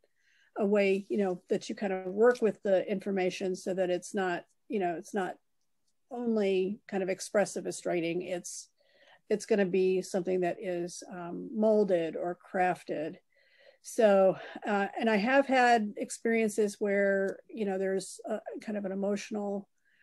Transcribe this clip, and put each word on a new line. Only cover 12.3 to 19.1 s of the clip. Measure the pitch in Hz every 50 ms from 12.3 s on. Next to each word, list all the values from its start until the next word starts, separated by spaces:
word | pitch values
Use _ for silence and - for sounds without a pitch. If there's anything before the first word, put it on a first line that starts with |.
| - - - - -
crafted. | 185 180 180 165 - - - 170 151 151 165 185 - _ _ _ _ _ _ _ _ _ - - _ -
So, | - - - 226 208 196 190 190 190 165 - - - - - -
uh, | 226 208 196 196 - - 349
and | 247 220
I | 220
have | 196 202 254 269 277 269
had | 262 262 254 247 240 240 233 208 208 -
experiences | - - - - - - 226 226 226 226 208 208 226 214 202 202 -
where, | 214 202 196 202 202 196 196 196 196 196 - - - -
you | 339 226 208
know, | 196 190
there's | 190 190 190 190 190 185 - - - - -
a, | 220 - - - 453 285
kind | - 226 208
of | 202 202
an | 185
emotional | 190 196 196 202